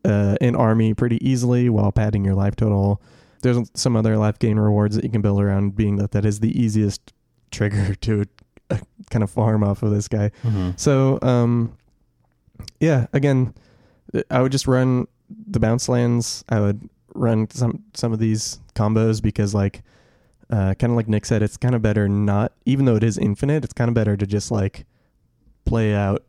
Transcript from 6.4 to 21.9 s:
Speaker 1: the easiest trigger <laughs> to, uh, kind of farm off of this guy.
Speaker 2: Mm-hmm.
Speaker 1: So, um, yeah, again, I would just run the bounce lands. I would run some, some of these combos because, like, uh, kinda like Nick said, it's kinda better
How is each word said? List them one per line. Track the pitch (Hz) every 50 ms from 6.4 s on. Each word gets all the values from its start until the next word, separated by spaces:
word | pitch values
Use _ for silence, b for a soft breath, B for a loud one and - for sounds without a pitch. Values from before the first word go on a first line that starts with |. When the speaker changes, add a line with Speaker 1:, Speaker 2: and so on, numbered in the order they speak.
Speaker 1:
the | 110 110 - -
easiest | 120 110 104 107 107 98 - - _ - _ _ _ _ _ _ _ _
trigger | - - 110 104 104 101 98 95 98
<laughs> | -
to, | - 117 110 101 101 - _ - - _ _ - _ _
uh, | - 104 - _ _ - - -
kind | - 117
of | 107 101
farm | - - 110 113 110 107
off | 104 101 98 -
of | - 107
this | 104 104 104 -
guy. | - 107 101 104 - -
Speaker 2:
Mm-hmm. | - 117 107 98 92 90 90
Speaker 1:
So, | - - 147 139 135 135 135 135 -
um, | - 127 123 120 120 117 120 120 117 113 - - _ _ _ _ _ _ _ _ _ _ _ _ _ _ _ - - - _ _
yeah, | 156 160 151 131 117 -
again, | - 143 135 143 135 131 127 110 b b b b b b b b b b b - - - - _
I | - 127
would | 127 131
just | 131 135 -
run | 135 127 127 127 131 127 123 - _ _ _ _ _ 208 220 220 214
the | 196 117
bounce | 110 110 117 127 - -
lands. | 127 120 120 120 120 120 113 - - - - -
I | 117 107
would | 104 101 101 107 - - _ _ _ _ -
run | - 120 117 113 110 110 107
some, | - 123 123 117 - - - _ -
some | - - 117
of | 113 110
these | 113 110 107 110 - - - - - - _
combos | - 107 107 110 110 110 113 110 104
because, | - 107 - - 104 98 104
like, | 104 98 95 - - b b b b b b b b b b b b b _
uh, | 117 104 95 95 95 -
kinda | - 117 120
like | 117 110 110
Nick | 107 104 -
said, | - 117 107
it's | 107 101 -
kinda | - - 123 127 117
better | 110 107